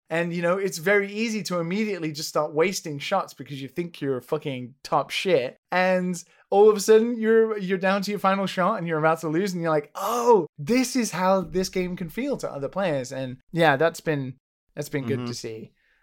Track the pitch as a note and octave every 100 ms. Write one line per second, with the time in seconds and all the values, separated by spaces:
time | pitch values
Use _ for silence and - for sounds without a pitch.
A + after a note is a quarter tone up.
0 | - D#3+ F3 E3+ E3+ F#3+ G3 E3+ D#3+ G#3
1 | G3 G#3 A#3 A3 F3 F3+ E3 G3 G#3+ F3+
2 | D#3+ D3+ D#3 E3 D#3 D3+ F3+ F#3+ E3 C#3+
3 | - F#3+ D#3 - C3+ C#3 C3+ - F3 -
4 | C#3 B2+ - D#3 D3 C3 B2 - - D#3
5 | - - G3 D#3 B2 - _ F3+ F#3 F#3
6 | F3+ F3 - _ - G3 G#3+ G3+ G3 A3
7 | A#3 A#3+ A3 A3+ A3 G#3+ F3+ F#3+ F#3 G3+
8 | G3 G3+ F#3+ G3 F#3+ - F3+ A3 E3+ D#3+
9 | D#3 D#3+ D#3+ D#3 G3+ F3+ E3 D#3 D3+ -
10 | G3 A#3+ A#3+ A3 D3+ - C#3+ B3 B3 C4
11 | A3 F3 F#3 F#3+ E3 F3 F#3+ F#3+ F3+ F3+
12 | E3+ A3 C#4 A3+ - C#3 C3+ F#3 G3 C#3+
13 | B2 C3+ C3 B2+ _ E3 D#3+ C3+ E3 E3
14 | - D3 C3 C#3 _ _ _ - D3 D3
15 | C3+ C3 A#2+ A#2+ A#2 A2 - _ _ _